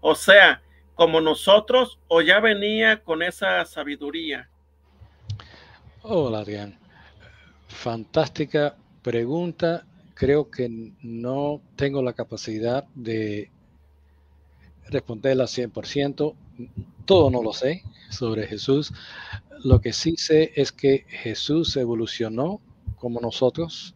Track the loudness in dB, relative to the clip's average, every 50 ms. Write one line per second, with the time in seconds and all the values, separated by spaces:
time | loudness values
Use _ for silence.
0 | 2 2 0 2 6 8 10 10 10 8 6 2 _ _ _ _ _ _ _ 2
1 | 2 4 4 2 2 2 0 0 4 6 6 6 6 4 2 2 2 0 -6 _
2 | _ _ 2 2 6 6 4 4 4 2 0 0 -2 -2 0 0 2 2 0 0
3 | _ -6 -4 -2 -2 -6 -4 -4 -2 -2 0 0 -2 -4 -8 -10 -8 -8 -8 -8
4 | -10 -10 -10 -8 -8 -8 -8 -10 -12 _ _ _ _ _ _ _ _ _ _ _
5 | -20 _ _ _ _ -14 -14 -14 -14 -20 -20 -20 -20 -20 -20 _ _ -20 _ -20
6 | -10 -2 -2 0 0 0 -2 -6 -6 -8 -10 -10 -10 -12 -16 _ _ _ _ -20
7 | -20 -20 _ -20 -20 -20 -20 _ _ _ _ _ _ _ -20 -10 -8 -8 -8 -8
8 | -10 _ 0 0 0 0 -2 -6 -6 -2 0 0 0 0 -4 _ _ _ _ _
9 | _ -4 -2 -2 -2 -2 -4 -4 -4 -6 -6 _ -2 -2 -2 -4 -8 _ _ _
10 | _ -20 _ -4 0 2 2 2 0 -2 -6 -6 -6 -6 -6 -10 -14 -16 -18 _
11 | -14 -12 -12 -8 -6 -6 -4 -4 -4 -4 -6 -8 _ _ _ -4 -4 -2 -2 -2
12 | -4 -4 -4 -6 -10 _ -10 -12 -10 -8 -6 -4 -2 -2 -2 -4 -6 _ _ -14
13 | -8 -6 -4 -4 -4 -4 -6 -8 -10 _ _ _ _ _ _ _ _ _ _ _
14 | _ _ _ _ _ _ _ _ _ _ _ _ _ -20 -20 _ -16 -6 -6 -6
15 | -6 -6 -12 -4 -2 0 2 2 0 -2 -2 -8 -8 -8 _ -12 -12 -6 -4 -4
16 | -4 -4 -2 -4 -4 -4 -4 _ -20 -20 -20 -20 -20 -16 -14 -16 -16 -16 -20 -20
17 | 2 4 6 6 6 6 4 2 -2 -4 -4 -2 -2 -2 -2 -2 -8 -16 -20 -20
18 | -20 -16 -10 -6 -4 -2 -2 -2 -4 -6 -8 -8 0 2 2 2 2 -4 -10 -16
19 | -16 -18 -18 -18 -16 -14 -14 -16 _ _ -20 -6 4 6 6 6 6 0 -6 -2
20 | -2 -2 -2 -2 0 4 4 4 4 2 2 -2 -2 -2 -2 0 2 2 2 2
21 | 0 _ -18 -10 -8 -8 -6 -6 -4 -2 -2 0 0 -2 -2 -2 -2 -2 -2 -2
22 | -4 -6 -4 -6 -6 -4 -2 -4 -4 -4 -4 -8 _ _ -20 _ _ -12 -12 _
23 | -8 -8 -6 -4 -6 -6 -2 2 0 0 2 0 -8 -8 -8 -16 -16 -18 -20